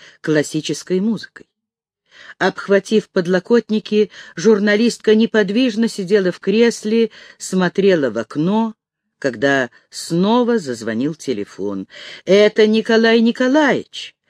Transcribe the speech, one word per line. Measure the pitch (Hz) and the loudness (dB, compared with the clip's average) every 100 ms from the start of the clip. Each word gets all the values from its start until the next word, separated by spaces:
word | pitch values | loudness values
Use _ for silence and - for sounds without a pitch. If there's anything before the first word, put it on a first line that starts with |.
| - _ | -12 _
классической | - 151 139 156 151 147 - 185 | -2 -2 0 -4 -6 -8 -4 -2
музыкой. | 208 208 - - - _ _ _ _ _ _ - - - | -2 -4 -8 -20 -20 _ _ _ _ _ _ -20 -20 -4
Обхватив | 185 - - 196 - 220 - | -4 -4 0 0 2 0 0
подлокотники, | 190 170 185 - 233 - 214 - 208 208 - - - | -4 -2 -2 2 0 0 -4 -2 0 0 -4 -20 -2
журналистка | 180 220 208 208 240 - - | 2 2 2 2 0 0 2
неподвижно | 220 226 220 196 208 262 208 226 | 2 2 0 0 0 0 0 -2
сидела | - 175 208 185 | -4 0 0 0
в | - | -2
кресле, | - 214 233 - 214 226 220 - - - | -2 2 2 0 -2 0 0 -4 -20 -18
смотрела | - 185 175 - 196 175 131 | -6 -2 -2 0 2 2 0
в | 107 | -4
окно, | 110 143 165 214 226 - _ _ _ _ | -6 -4 -2 0 -2 -8 _ _ _ _
когда | 139 113 139 139 120 - _ | -6 -2 0 0 -2 -8 _
снова | - - 170 196 240 233 233 | -16 -6 -2 0 2 0 -2
зазвонил | 147 117 107 113 143 | -4 -6 -6 -4 -4
телефон. | 160 - 110 98 - 101 98 95 - - - - | -6 -6 -6 -8 -8 -8 -8 -10 -16 -20 -12 0
«Это | 196 214 214 214 | 4 4 4 2
Николай | 220 214 226 226 233 | 2 0 2 4 4
Николаевич! | 226 220 262 294 285 151 - - - - _ | 2 0 0 2 2 0 -4 -14 -18 -20 _